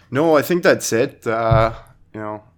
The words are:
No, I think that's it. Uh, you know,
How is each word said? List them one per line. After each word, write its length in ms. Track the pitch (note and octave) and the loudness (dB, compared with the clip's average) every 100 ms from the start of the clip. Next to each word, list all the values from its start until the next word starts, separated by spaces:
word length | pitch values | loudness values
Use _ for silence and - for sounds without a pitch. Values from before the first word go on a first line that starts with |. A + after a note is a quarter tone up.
| _ | _
No, 240 | B2+ E3 D3+ | -2 2 2
I 60 | |
think 220 | B2+ F3+ | 2 0
that's 280 | E3+ A#2+ - | 2 0 0
it. 320 | A2+ C3+ - A#2 | -2 -2 -6 -6
Uh, 480 | A2+ A2+ A2 A2+ - - _ _ | -2 2 2 2 -4 -18 _ _
you 60 | G#2+ | -12
know, 240 | G#2+ G#2+ - | -10 -12 -16